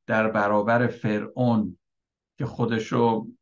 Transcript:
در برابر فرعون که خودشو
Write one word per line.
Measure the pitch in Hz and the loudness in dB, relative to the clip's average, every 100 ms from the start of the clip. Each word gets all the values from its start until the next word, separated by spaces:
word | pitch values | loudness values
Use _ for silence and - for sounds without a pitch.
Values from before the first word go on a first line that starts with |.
| - | -2
در | 110 110 | 0 2
برابر | 107 104 104 104 120 120 | 0 2 2 2 2 2
فرعون | - 110 107 107 - 123 113 98 - _ _ _ _ _ _ | -2 -2 -2 -4 -2 2 2 0 -6 _ _ _ _ _ _
که | 117 | -8
خودشو | - 113 113 - 120 117 110 110 - | -2 -2 -2 -2 2 2 2 -4 -14